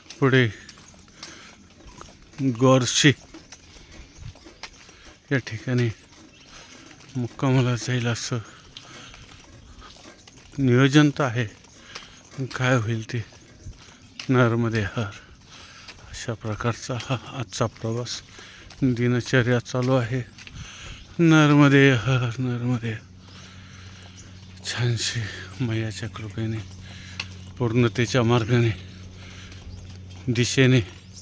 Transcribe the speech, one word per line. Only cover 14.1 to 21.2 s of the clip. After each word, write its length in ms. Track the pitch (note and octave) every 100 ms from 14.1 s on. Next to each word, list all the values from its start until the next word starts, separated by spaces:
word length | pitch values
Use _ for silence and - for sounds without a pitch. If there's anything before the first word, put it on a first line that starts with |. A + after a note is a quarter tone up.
| - -
नर्मदे 520 | B2+ A#2+ A#2 A#2 A2
हर. 300 | G2 - G2 - - - - - - - - - -
अशा 240 | - -
प्रकारचा 640 | A2 A2+ G#2+ A#2+ A2+ - B2
हा 380 | - B2 - C#3
आजचा 260 | B2+ - A#2
प्रवास, 560 | - A2+ A#2 A#2+ - - - - - - -
दिनचर्या 760 | C3+ A#2+ B2 B2 A#2 C3 A#2+ B2
चालू 320 | - B2+ B2
आहे. 320 | C3 A2+ B2+ A#2+ - - - - - - - -
नर्मदे 720 | -